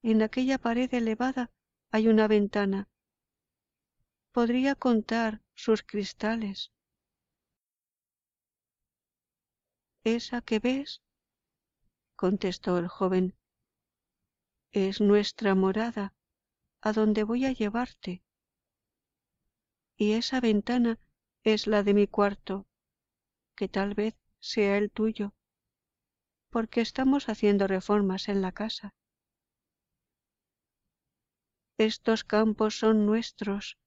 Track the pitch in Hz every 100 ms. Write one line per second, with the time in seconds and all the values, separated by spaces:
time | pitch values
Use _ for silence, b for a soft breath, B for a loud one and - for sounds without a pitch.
0 | 233 220 220 - 262 262 233 233 254 247
1 | 226 220 254 262 240 _ _ _ _ 220
2 | 220 220 214 214 202 208 202 196 202 _
3 | _ _ _ _ _ _ _ _ _ _
4 | _ _ _ - 233 247 262 277 254 226
5 | 214 226 226 214 _ - - 220 - 208
6 | 202 - 214 226 214 196 - _ _ _
7 | _ _ _ _ _ _ _ _ _ _
8 | _ _ _ _ _ _ _ _ _ _
9 | _ _ _ _ _ _ _ _ _ _
10 | 220 233 - 240 - 220 240 269 285 -
11 | _ _ _ _ _ _ _ _ _ _
12 | _ - 185 196 196 180 - 180 170 -
13 | 185 185 185 - _ _ _ _ _ _
14 | _ _ _ _ _ _ _ 208 190 196
15 | 208 208 208 - 208 190 190 196 233 226
16 | 196 _ _ _ _ _ _ _ 214 214
17 | 214 214 214 240 269 262 208 226 247 -
18 | - 180 _ _ _ _ _ _ _ _
19 | _ _ _ _ _ _ _ _ _ _
20 | 208 214 240 262 240 208 202 247 233 226
21 | _ _ _ _ - 214 - 214 202 202
22 | 202 - 202 202 - 196 - _ _ _
23 | _ _ _ _ _ - 190 196 196 202
24 | 214 - _ _ - - 202 202 208 -
25 | 220 214 202 _ _ _ _ _ _ _
26 | _ _ _ _ _ 233 226 - 226 -
27 | 269 277 - 214 208 202 196 190 - 208
28 | 196 185 - 196 185 - 220 - 202 _
29 | _ _ _ _ _ _ _ _ _ _
30 | _ _ _ _ _ _ _ _ _ _
31 | _ _ _ _ _ _ _ _ 214 -
32 | - 226 - 214 220 208 214 - 220 220
33 | 208 220 233 - 208 202 - -